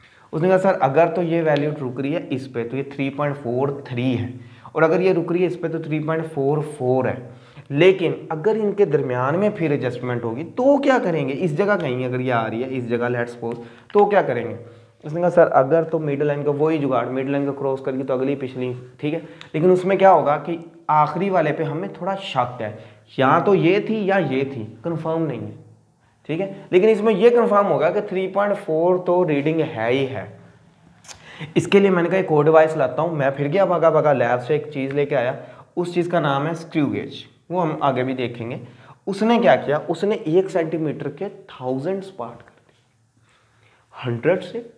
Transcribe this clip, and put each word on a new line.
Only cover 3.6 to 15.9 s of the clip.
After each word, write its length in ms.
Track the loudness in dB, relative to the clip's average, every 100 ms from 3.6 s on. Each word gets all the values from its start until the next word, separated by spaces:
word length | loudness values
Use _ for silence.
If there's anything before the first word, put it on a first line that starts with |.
| -2 -4 -8
थ्री 240 | -4 -2
है, 200 | -2 -4 -8 -16 -20 -8 -6
और 80 |
अगर 180 | -2 -2
ये 120 | -2
रुक 180 | -2 -4
रही 100 | -4
है 60 | -4
इस 100 | -6
पे 120 | -8
तो 100 | -8
थ्री 200 | -8 -8
पॉइंट 260 | -6 -6 -8
फ़ोर 360 | -6 -4 -4
फ़ोर 460 | -6 -6 -2 -2 -2
है, 220 | -6 -12 -20 -20 -20 -8
लेकिन 560 | 2 4 4 0 -4 -8
अगर 260 | -4 -2 0
इनके 280 | -2 0 2
दरमियान 500 | 2 0 -2 0 0
में 140 | 0
फिर 220 | 0 -2
adjustment 500 | 0 -2 -4 -4 -4
होगी 200 | -4 -6
तो 340 | -8 0 4 4
क्या 220 | 4 2
करेंगे? 340 | 2 -2 -2
इस 220 | -2 -2 0
जगह 180 | 2 2
कहीं 300 | 0 -2 -2
अगर 160 | -2
ये 100 | 0
आ 140 | 0 0
रही 140 | -4
है, 80 | -4
इस 180 | -4 -2
जगह 220 | -2 0
let's 280 | -2 -4 -6
suppose, 260 | -10 -10 -14 -20 0
तो 120 | 2 4
क्या 160 | 4
करेंगे?" 360 | 2 -2 -4 -8 -14 -20 -20 _
उसने 180 | -8 -2
कहा, 80 | 4
"सर, 180 | 6 6
अगर 360 | 6 4 2
तो 160 | 2